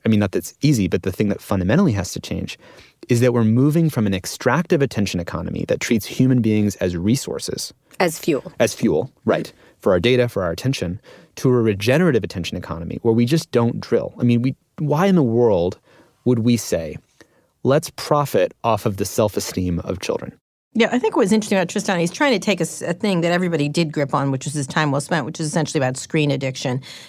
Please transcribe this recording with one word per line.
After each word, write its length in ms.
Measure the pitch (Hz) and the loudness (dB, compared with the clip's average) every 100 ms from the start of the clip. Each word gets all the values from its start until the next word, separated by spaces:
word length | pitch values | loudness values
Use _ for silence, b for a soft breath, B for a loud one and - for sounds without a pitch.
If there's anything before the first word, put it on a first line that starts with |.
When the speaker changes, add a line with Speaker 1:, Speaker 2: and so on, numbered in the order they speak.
| 113 | 0
Speaker 1:
I 40 | |
mean, 100 | 107 | 2
not 120 | 101 | 2
that 60 | 92 | -2
it's 140 | - - | -6 -2
easy, 260 | 143 127 92 | 2 2 2
but 160 | 92 | 0
the 80 | 95 | -2
thing 160 | - 104 | -2 -2
that 120 | - | -2
fundamentally 500 | - 98 90 143 190 | -4 -2 2 2 2
has 180 | 101 90 | 0 -4
to 60 | - | -8
change 360 | - 87 - - B B B B - | -8 -6 -8 -12 B B B B -2
is 100 | 120 | 2
that 120 | 127 | 4
we're 100 | 120 | 4
moving 460 | 110 117 143 156 160 | 4 4 4 4 2
from 160 | 131 104 | 2 0
an 80 | |
extractive 680 | 95 - - 123 139 175 165 | -2 -4 -4 0 0 2 2
attention 380 | 139 - 98 87 | 2 0 -2 -2
economy 460 | 85 82 85 82 82 | -4 -6 -6 -6 -4
that 120 | 104 | -4
treats 260 | - 113 - | 0 -2 0
human 360 | - 131 123 | 2 4 4
beings 340 | 110 107 104 - | 4 2 2 0
as 180 | 95 87 | -2 0
resources. 800 | 95 135 - - - - - - _ - | 0 0 -2 -8 -6 -8 -10 -14 _ -2
Speaker 2:
As 200 | 180 160 | -2 0
fuel. 340 | - 135 - - | -2 -2 -4 0
Speaker 1:
As 140 | 113 - | 0 2
fuel, 360 | 117 78 - - - | 0 2 -2 -4 0
right. 200 | 85 80 | 0 -2
Speaker 2:
Mm-hmm. 100 | b b b | b b b
Speaker 1:
For 120 | 104 | 2
our 60 | 92 | 2
data, 300 | 120 127 123 | 4 4 2
for 140 | 101 | 0
our 80 | 90 | -4
attention, 500 | 85 127 135 87 95 B B B - | -2 -4 -2 -4 -8 B B B -2
to 120 | 135 | 2
a 40 | |
regenerative 720 | 123 113 98 104 143 180 117 | 4 2 2 2 2 4 2
attention 320 | 95 95 85 90 | 0 -6 -6 -8
economy 440 | - 82 82 - | -8 -8 -8 -2
where 120 | 113 | 2
we 120 | 113 120 | 2 4
just 240 | 160 - | 2 0
don't 280 | 120 117 110 | 0 0 -2
drill. 320 | - 113 - - | -2 -2 -2 -2
I 40 | |
mean, 180 | 120 120 | 2 2
we, 140 | 127 131 _ - | 0 -4 _ -6
why 300 | 151 147 196 | -2 2 4
in 80 | 180 | 4
the 80 | |
world 560 | 127 117 120 95 87 - b b b b 123 | 4 4 4 4 0 -4 b b b b 0
would 140 | 120 | 2
we 160 | 113 120 | 2 2
say, 400 | - 85 80 - - b b b b b | 0 -4 -4 -12 -18 b b b b b
"Let's 260 | 123 147 165 - | 0 2 0 -8
profit 580 | - 147 143 101 90 - | 0 0 2 0 0 -2
off 220 | 113 107 117 | -2 -2 -2
of 120 | 98 | -4
the 80 | 101 | -4
self-esteem 760 | - 107 - - - 90 85 | 0 0 -2 -6 -4 -4 -4
of 200 | - 92 | -4 -6
children"? 360 | - - - - _ _ _ | -6 -6 -10 -16 _ _ _
Speaker 2:
Yeah, 160 | 220 226 | 0 0
I 80 | 247 | 2
think 160 | 415 330 | 0 2
what's 160 | 202 | 2
interesting 260 | 220 214 196 | 2 2 0
about 120 | 175 | 0
Tristan, 280 | 208 208 180 | -2 -2 0
he's 120 | 170 | -2
trying 220 | - 294 | 0 0
to 60 | 220 | 2
take 200 | - 185 | 0 -2
a, 40 | |
s-, 180 | 190 - | -2 -6
a 120 | - | -8
thing 280 | 175 214 180 | -4 -2 0
that 100 | 170 | 0
everybody 380 | 175 180 165 147 | 0 0 0 0
did 220 | 147 165 | 0 0
grip 220 | 151 139 | -2 -2
on, 180 | 143 139 | 0 0
which 140 | 135 143 | -2 -4
was 80 | |
his 140 | 147 135 | -6 -4
Time 240 | - 151 | 0 0
Well 100 | 139 | 0
Spent, 240 | - 170 131 | -2 -4 -4
which 140 | 165 | -6
is 80 | 156 | -4
essentially 320 | 165 143 156 | -2 -2 0
about 180 | 127 131 | -2 -4
screen 320 | - 160 143 | -4 0 0
addiction. 520 | 135 135 127 139 127 B B | 0 -4 -4 -4 -4 B B